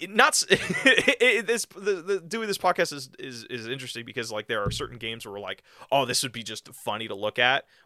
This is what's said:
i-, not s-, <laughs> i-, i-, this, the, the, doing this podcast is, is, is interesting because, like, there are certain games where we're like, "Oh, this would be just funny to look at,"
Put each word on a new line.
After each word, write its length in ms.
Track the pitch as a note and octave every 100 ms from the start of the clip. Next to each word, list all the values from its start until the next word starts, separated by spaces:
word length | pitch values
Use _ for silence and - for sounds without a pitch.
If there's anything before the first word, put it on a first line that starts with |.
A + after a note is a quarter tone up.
i-, 40 | A2+
not 220 | G#3+ D4
s-, 180 | - -
<laughs> 20 |
i-, 640 | F#3+ - F3+ C4+ A#3 - C4+
i-, 200 | B3 A3
this, 240 | G#3 A#3 -
the, 200 | F#3+ G3+ F#3
the, 180 | E3+ G3
doing 260 | D#3+ A3+ A3
this 120 | F#3+
podcast 340 | F3+ F3 E3
is, 180 | C#3+ C3 -
is, 260 | C3+ A#2
is 220 | - A#2+ A2+
interesting 380 | C3+ B2+ A#2
because, 260 | A#2 A2+ A2+
like, 160 | G#2+ G#2+
there 160 | A2
are 80 | G#2
certain 260 | - D3 A#2+
games 280 | A2+ A2+ A2
where 60 |
we're 80 | G2+
like, 220 | F#2+ G2 _ - -
"Oh, 140 | C#3
this 180 | B2 A#2
would 80 | B2+
be 100 | A#2
just 240 | A2 G#2+ -
funny 360 | - - G#2+ A2+
to 60 | G2
look 220 | G#2 B2
at," 260 | B2 C#3 - _